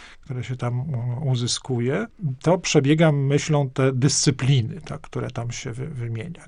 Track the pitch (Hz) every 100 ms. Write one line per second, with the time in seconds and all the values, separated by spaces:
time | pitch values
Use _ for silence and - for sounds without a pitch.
0 | - - - 123 117 127 120 120 151 123
1 | 123 120 131 123 120 - - 123 120 170
2 | 233 - 165 127 156 180 - 156 135 156
3 | 165 143 135 147 - 147 139 131 131 131
4 | 143 - - - 127 135 110 - - 147
5 | - 127 123 123 120 - - 120 143 135
6 | 120 113 - -